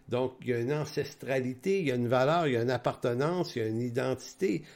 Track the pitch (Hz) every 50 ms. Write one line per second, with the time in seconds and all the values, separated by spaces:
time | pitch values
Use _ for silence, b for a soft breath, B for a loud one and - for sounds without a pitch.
0 | B - 113 123 131 127 127 - - 120 123 120 117 120 147 151 147 151 - 151
1 | 139 - - - - 123 135 135 123 123 127 123 - 190 196 196 175 139 123 123
2 | 120 117 120 127 131 139 160 175 165 147 127 113 117 123 127 120 - 143 - -
3 | - 131 120 123 139 156 175 180 170 - - 120 113 110 110 113 120 123 117 131
4 | 127 131 127 - - - - - 190 196 196 160 B B B